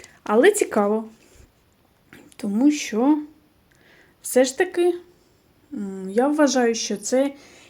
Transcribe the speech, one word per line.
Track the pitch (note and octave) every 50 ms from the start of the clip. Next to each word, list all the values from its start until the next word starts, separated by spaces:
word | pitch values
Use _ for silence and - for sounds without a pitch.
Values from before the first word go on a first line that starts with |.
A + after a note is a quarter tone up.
| - - _ _ -
Але | - G#3 A3+ C#4 G4
цікаво, | G#4 - - - - A3 G3+ G3+ G#3+ A3 A3 - - - _ _ _ - - _ _ _ _ _ _ _ _ _ _ _ _ _ - - - _ _
тому | - - G#3 G3 G#3+ C4 D4
що | D4 D4 - - - A3 B3 C#4 D#4 D4+ D4+ D4 - _ _ _ _ _ _ _ _ _ _ _ _ _ _ _ _ _ -
все | - - B3 C4
ж | C4 - -
таки, | F#4 F4+ - F4 F4 F4+ F4 - - - _ _ _ _ _ _ _ _ _ _ _ _ D4
м, | G#3 G#3 G3 F#3+ F#3+ F#3+ F#3+
я | G3 A3 B3+ C#4+
вважаю, | D4 D4+ D4+ C4+ B3 C4 B3 A#3 A#3
що | A3+ - - G#3+
це | G3+ G#3 - B3 B3+ C#4 C#4+ C#4 - - - - - -